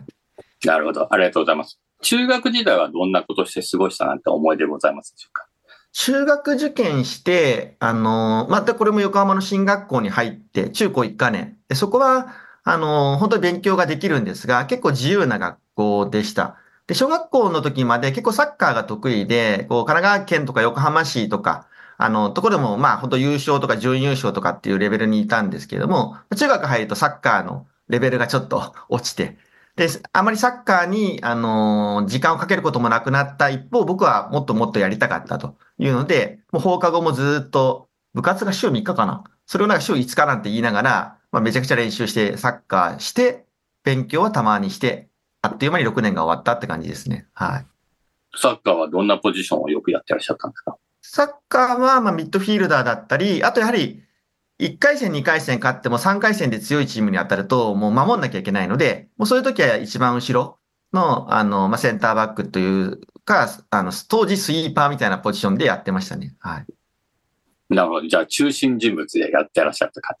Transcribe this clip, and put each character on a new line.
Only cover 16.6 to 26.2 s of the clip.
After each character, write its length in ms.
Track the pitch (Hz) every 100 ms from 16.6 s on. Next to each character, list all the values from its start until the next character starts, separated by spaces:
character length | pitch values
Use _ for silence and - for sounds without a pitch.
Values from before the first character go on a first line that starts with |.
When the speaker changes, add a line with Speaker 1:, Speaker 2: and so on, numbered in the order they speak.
| _ _ -
Speaker 1:
で、 80 |
小 140 | - 269
学 200 | 330 349
校 220 | 269 208
の 100 | 165
時 240 | 143 135
ま 140 | 123 120
で 120 | 135
結 100 | 135
構 100 | 226
サ 120 | 220
ッ 120 | 294 -
カ 120 | 165
ー 60 |
が 100 | 117
得 260 | - 107 135
意 160 | 113 98
で、 400 | 117 113 98 101
こ 140 | 120
う、 20 |
神 160 | 113 156
奈 180 | 190 202
川 40 |
県 220 | 196 165 139
と 60 |
か 100 | 117
横 160 | 113 120
浜 240 | 151 156
市 240 | 160 123 104
と 120 | 101
か、 260 | - 78 - - - -
あ 100 | 113
の、 220 | 110 104
と 100 | 98
こ 100 | 220
ろ 60 | 190
で 60 |
も、 160 | 127 104
ま 160 | 139
あ、 40 | 104
本 120 | 127
当 80 | 127
優 140 | 139
勝 280 | 143 135 143
と 60 | 139
か 80 | 113
準 240 | 120 131
優 100 | 139
勝 220 | 135 113
と 80 | 95
か 100 | 87
っ 100 | -
て 100 | 101
い 20 |
う 60 | 98
レ 100 | 104
ベ 80 | 107
ル 80 | 110
に 140 | 107
い 80 | 104
た 140 | -
ん 80 | 101
で 80 | 82
す 80 | -
け 80 | -
れ 60 |
ど 60 | -
も、 280 | 175 110 -